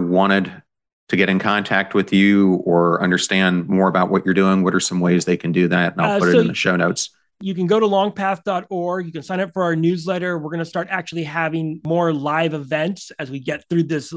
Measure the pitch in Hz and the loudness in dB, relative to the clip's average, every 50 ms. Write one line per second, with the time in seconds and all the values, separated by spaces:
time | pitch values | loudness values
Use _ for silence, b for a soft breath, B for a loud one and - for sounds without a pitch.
0 | 90 85 90 92 98 101 98 98 92 - - - - _ _ _ _ _ _ _ | 2 2 2 2 4 4 4 2 0 -2 -6 -16 -20 _ _ _ _ _ _ _
1 | _ - - 92 95 92 95 95 101 107 104 104 101 - 110 95 98 - - 101 | _ -4 0 0 2 2 2 0 0 0 0 0 0 0 0 -2 -2 0 0 0
2 | 95 - 104 98 98 101 101 101 98 95 92 90 - 90 85 85 85 85 85 85 | 0 2 4 4 4 6 6 4 4 4 2 2 2 2 2 4 4 4 2 2
3 | 87 90 90 87 - - 101 95 95 92 90 90 85 78 95 95 95 95 85 92 | 2 2 0 0 0 0 0 2 2 2 2 0 0 0 0 2 2 2 2 2
4 | 90 90 95 92 - 95 90 95 95 95 95 95 90 92 90 92 - - 92 90 | 0 2 0 0 0 2 2 2 4 4 4 2 2 2 2 0 0 -2 -2 0
5 | 87 87 87 87 80 - 87 85 - 85 82 90 90 85 85 90 87 85 - 90 | 2 2 2 2 2 0 -2 -2 -2 -2 0 2 2 2 2 0 0 0 -2 -2
6 | 82 - - - 87 87 87 - - - - - - 95 90 90 87 87 - - | -2 0 0 2 2 4 4 4 4 2 0 -2 -2 0 0 2 0 0 -2 -2
7 | - - _ _ _ _ _ - 196 190 190 175 180 170 208 220 220 208 196 196 | -6 -8 _ _ _ _ _ -12 -8 -8 -4 -2 0 0 2 2 2 2 2 2
8 | 196 208 202 196 196 190 196 185 - 202 190 180 185 - 196 180 175 175 180 185 | 0 0 -2 -4 -4 -4 -4 -4 -4 -4 -4 -4 -6 -6 -8 -6 -4 -4 -4 -6
9 | 180 165 165 160 147 - 185 185 196 180 - 190 180 170 165 160 160 170 180 175 | -6 -8 -10 -12 -10 -6 -4 -4 -4 -4 -2 -2 -2 0 0 2 2 2 2 0
10 | 160 180 185 180 180 180 175 165 147 151 165 170 165 160 - 175 170 170 190 185 | -2 -4 -4 -4 -4 -4 -4 -6 -6 -8 -6 -6 -6 -6 -6 -6 -6 -6 -6 -8
11 | 170 - 165 170 165 147 151 165 165 160 160 165 160 160 156 160 - 151 165 175 | -8 -8 -8 -8 -8 -6 -4 -2 -2 -2 -2 -4 -4 -4 -6 -6 -4 -2 0 2
12 | 170 165 156 143 139 147 151 160 165 165 151 151 139 131 156 151 156 180 202 - | 2 2 0 0 -2 -2 0 0 0 0 -2 -4 -6 -4 -4 -2 -2 -2 -4 -6
13 | - - - - 151 127 135 135 127 156 147 147 - - 175 170 165 139 165 147 | -10 -16 -12 -12 -10 -10 -10 -10 -6 -6 -8 -8 -6 -2 0 0 0 0 -2 -4
14 | 135 - 165 | -6 -6 -10